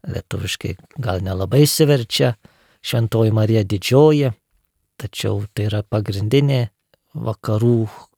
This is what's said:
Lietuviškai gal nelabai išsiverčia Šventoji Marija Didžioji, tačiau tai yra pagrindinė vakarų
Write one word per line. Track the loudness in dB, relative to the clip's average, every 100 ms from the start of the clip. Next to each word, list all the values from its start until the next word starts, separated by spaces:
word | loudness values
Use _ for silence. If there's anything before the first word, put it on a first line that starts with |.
Lietuviškai | -8 -10 -8 -8 -8 -8 -8 -10 _ -8
gal | -4 -4
nelabai | -4 -4 0 2
išsiverčia | 2 4 2 2 -2 0 0 -2 _ _ _ _
Šventoji | -4 -2 0 2 2
Marija | 2 2 2
Didžioji, | 0 -4 2 4 6 4 0 -4 _ _ _ _ _ -16
tačiau | -14 -6 -4 -4 -6 -4
tai | -2
yra | -4
pagrindinė | -2 -4 -2 -4 0 2 2 0 -2 _ _ _ _
vakarų | -8 -8 -6 -2 2 2 2 0 -8 -20